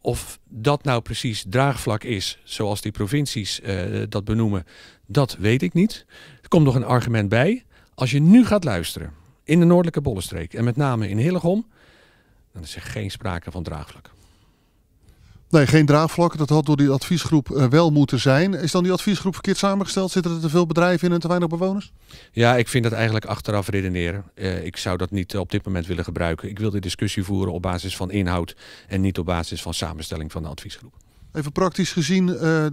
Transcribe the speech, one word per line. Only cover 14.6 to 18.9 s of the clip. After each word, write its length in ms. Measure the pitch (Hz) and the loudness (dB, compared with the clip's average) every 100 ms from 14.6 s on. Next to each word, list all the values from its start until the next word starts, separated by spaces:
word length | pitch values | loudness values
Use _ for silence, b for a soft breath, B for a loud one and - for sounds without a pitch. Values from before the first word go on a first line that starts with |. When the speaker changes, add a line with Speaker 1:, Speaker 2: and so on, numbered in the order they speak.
| _ _ _ _ b b b b _ | _ _ _ _ b b b b _
Speaker 2:
Nee, 180 | 160 135 | 4 6
geen 200 | 160 147 | 6 6
draagvlak. 520 | 147 160 - 170 156 | 6 4 2 0 0
Dat 100 | 147 | 2
had 180 | 151 147 | 2 2
door 100 | 143 | 2
die 140 | 143 | 4
adviesgroep, 600 | 135 - 175 - 156 - | 2 0 -2 2 0 2
eh, 160 | 139 127 | 2 4
wel 240 | 147 170 | 6 6
moeten 300 | 147 139 123 | 4 2 2
zijn. 340 | 139 131 190 | 4 4 2
Is 160 | 175 147 | 0 0
dan 120 | 185 | 0
die 100 | 180 | 2